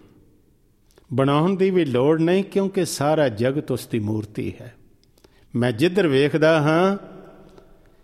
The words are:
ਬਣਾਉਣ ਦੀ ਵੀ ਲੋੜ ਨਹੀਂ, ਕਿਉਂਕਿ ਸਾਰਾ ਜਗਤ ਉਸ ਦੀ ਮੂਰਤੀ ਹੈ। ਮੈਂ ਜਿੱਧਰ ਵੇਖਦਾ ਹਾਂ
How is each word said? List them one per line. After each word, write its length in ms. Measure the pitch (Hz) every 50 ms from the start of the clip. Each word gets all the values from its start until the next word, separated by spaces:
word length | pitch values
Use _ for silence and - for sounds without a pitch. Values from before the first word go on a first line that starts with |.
| - - _ _ _ _ _ _ _ _ _ _ _ _ _ _ _ _ _ _ _ -
ਬਣਾਉਣ 440 | 123 123 135 139 143 151 160 185 202
ਦੀ 140 | 175 190 196
ਵੀ 120 | 185 180 165
ਲੋੜ 340 | 139 120 123 131 147 160 160
ਨਹੀਂ, 220 | 165 170 180 196 196
ਕਿਉਂਕਿ 420 | 196 - 196 196 190 190 190 175
ਸਾਰਾ 420 | - - - 139 147 156 156 147 131
ਜਗਤ 420 | 104 98 120 131 135 147 - -
ਉਸ 140 | 131 113 -
ਦੀ 120 | - - 113
ਮੂਰਤੀ 520 | 104 104 107 107 101 - - - 104 98 - -
ਹੈ। 120 | - 113 - - - _ _ _ _ _ _ _ _ - _ _ _ _ -
ਮੈਂ 180 | 120 120 123
ਜਿੱਧਰ 360 | 117 107 151 180 180 208 180
ਵੇਖਦਾ 520 | 156 135 135 143 143 143 156 151 160 165 156
ਹਾਂ 360 | 143 151 160 165 185 190 196 196 - - - - - - - - - - - - - - - _ _ _ _ _